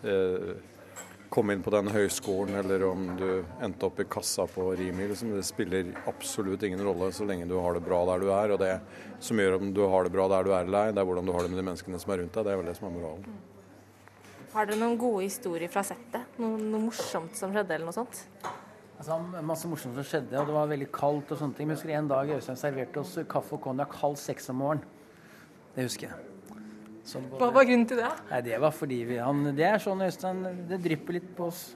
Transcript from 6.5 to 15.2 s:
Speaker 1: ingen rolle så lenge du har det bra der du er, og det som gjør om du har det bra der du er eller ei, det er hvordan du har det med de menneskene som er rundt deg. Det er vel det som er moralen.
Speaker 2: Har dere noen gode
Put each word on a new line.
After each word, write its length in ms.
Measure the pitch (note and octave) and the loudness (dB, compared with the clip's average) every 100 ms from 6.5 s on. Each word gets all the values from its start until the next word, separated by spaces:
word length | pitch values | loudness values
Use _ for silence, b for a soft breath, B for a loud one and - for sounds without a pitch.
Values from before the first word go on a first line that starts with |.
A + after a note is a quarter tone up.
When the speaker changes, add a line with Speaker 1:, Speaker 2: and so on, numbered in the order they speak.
| G2 | 0
Speaker 1:
ingen 160 | G#2 F#2 | -2 0
rolle 320 | G2+ F2 F#2 | 0 0 0
så 140 | F2+ G#2+ | -2 -2
lenge 200 | F#2 F2 | -2 0
du 120 | F2+ | 0
har 140 | F2+ | 2
det 100 | F2 | 0
bra 220 | E2+ F2+ F2+ | 2 2 4
der 140 | F2+ | 4
du 100 | G2 | 4
er, 200 | G2 G#2+ | 4 4
og 80 | G2 | 2
det 200 | F#2+ F#2 - B B B | 2 0 -4 B B B
som 180 | - A#2 | -2 4
gjør 200 | G2 F#2 | 4 4
om 140 | G2 | 2
du 140 | G2 G2+ | 4 6
har 160 | F#2 | 6
det 80 | F#2 | 4
bra 160 | F#2 F#2+ | 4 6
der 140 | F#2+ | 6
du 80 | F#2+ | 6
er 100 | F#2+ | 4
eller 240 | F2+ G2 G#2+ | 4 4 4
ei, 40 | |
det 100 | G2+ | 4
er 40 | F#2+ | 2
hvordan 200 | F2+ F#2 | 2 2
du 80 | |
har 80 | F2 | 2
det 100 | F2 | 2
med 80 | F2+ | 0
de 100 | F#2 | -2
menneskene 280 | E2+ - F2+ | -4 -6 -8
som 140 | F#2 | -2
er 40 | G2 | -2
rundt 160 | F2 | -2
deg. 120 | G2 G#2+ | -2 0
Det 60 | |
er 100 | G2 | 0
vel 40 | E2+ | -2
det 120 | E2+ | -6
som 100 | G#2 | -6
er 120 | F2 | -6
moralen. 420 | E2+ D#2+ G2 G#3 - - - - - - - - - - - | -6 -8 -12 -14 -18 -20 -20 -20 -20 -20 -20 -20 -20 -20 -8
Speaker 2:
Har 140 | A3 G#3 | -2 0
dere 80 | G#3+ | 2
noen 200 | A#3 A#3 | 2 2
gode 220 | B3 G#3 | 0 0